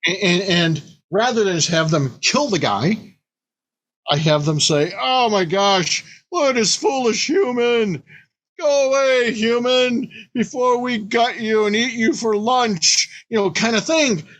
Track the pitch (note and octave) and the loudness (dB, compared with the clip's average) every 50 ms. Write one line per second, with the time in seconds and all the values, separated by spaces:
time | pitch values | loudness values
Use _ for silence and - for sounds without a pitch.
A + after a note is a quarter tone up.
0 | - E3 F3+ F#3+ G#3 F3+ F3 F3 G3 F#3+ F3+ F3 E3+ E3 D#3+ D#3 D3 - - _ | -2 -4 -4 0 0 0 2 2 0 0 0 2 2 0 0 -2 -6 -12 -20 _
1 | _ _ D3+ G3 A3 B3+ B3 A3+ G#3+ G3 F#3 E3 D3 - E3+ E3 D#3+ D#3+ D#3+ D#3+ | _ _ -2 0 0 0 2 0 0 0 0 0 -2 0 0 0 0 2 2 0
2 | C#3+ C3 A2+ - - - - C4 D4 C4+ G3+ E3+ D3 B2 G#2 G2 A#2 E3 A3 - | 0 -2 -6 -2 -2 0 0 0 0 0 -2 0 0 0 0 0 0 0 -2 -2
3 | - - - _ _ _ _ _ _ _ _ _ _ _ _ _ _ _ _ _ | -6 -16 -20 _ _ _ _ _ _ _ _ _ _ _ _ _ _ _ _ _
4 | _ - D3 D3 D#3 D#3+ D3+ D3+ D3 D3+ D#3 D3+ - - E3 D3 D3 E3+ F3+ G3 | _ -2 0 2 2 2 2 2 2 0 0 0 0 0 2 2 0 0 -4 -6
5 | B3 C4 B3+ B3+ B3 A#3 G#3+ G3+ F#3+ E3 E3 G3 G3+ G3+ G3 F#3+ F3+ - - - | -4 -2 0 2 2 2 2 0 0 0 0 0 2 2 2 2 0 0 -4 -6
6 | - - - - _ _ - F4 D4 C4+ C4 B3 A3 - - - - G#4+ C#4 C4+ | -6 -10 -20 -20 _ _ -2 0 0 2 2 2 0 0 0 0 0 0 0 0
7 | B3+ A#3 - - - - D4 F#4+ G4 B3 B3 A#3+ A#3+ A#3+ A#3+ A#3 A3+ G#3 F3 C#3+ | 0 0 0 -2 -2 -2 0 0 0 0 0 -2 0 0 2 0 0 -2 -2 -6
8 | - _ - - - _ _ _ _ _ _ - F4 D4 C#4+ C#4 C#4 C4 C4 C4+ | -10 _ -20 -20 -20 _ _ _ _ _ _ -4 -2 0 2 2 2 2 2 2
9 | C4+ C4 C4 B3+ A#3+ A#3 G3+ A3 G#3+ A3+ A#3 A#3+ A#3+ B3 B3+ B3+ B3+ B3+ A#3+ A#3 | 2 2 2 2 2 0 -2 -2 0 0 0 0 0 0 2 2 2 2 0 -2
10 | B3 - - - - _ _ B3 A3 - - B3 B3 B3 B3 A#3+ B3 B3 A#3+ A3+ | -4 -6 -12 -18 -20 _ _ -4 -4 -4 -2 -2 0 2 2 0 0 -2 -4 -4
11 | G#3+ G3 A3+ A#3+ A#3 B3 - B3 A#3 G#3+ A3 A3 G#3+ G#3 G3+ G#3+ A#3 B3+ A#3 A#3+ | -4 -2 0 0 0 0 0 -4 -4 0 0 2 2 2 2 0 0 -2 -2 -2
12 | A3+ A3 D#4 G3+ A3+ A3+ G#3+ G#3 G#3+ A3+ B3+ B3+ B3 A3+ G#3 E3+ - - - - | 0 0 0 0 -2 -2 -2 0 0 0 2 2 2 0 0 -2 -2 -2 -2 -2
13 | - - - - - _ A3+ A3 G3+ F#3+ - - - A3+ A3+ G#3+ - - D#4+ D#4+ | -2 -4 -6 -20 -14 _ -2 0 0 0 -2 -2 -2 0 0 0 0 0 0 2
14 | D4+ C4+ A3 D#3+ D#3 - - | 2 2 0 -2 -6 -12 -20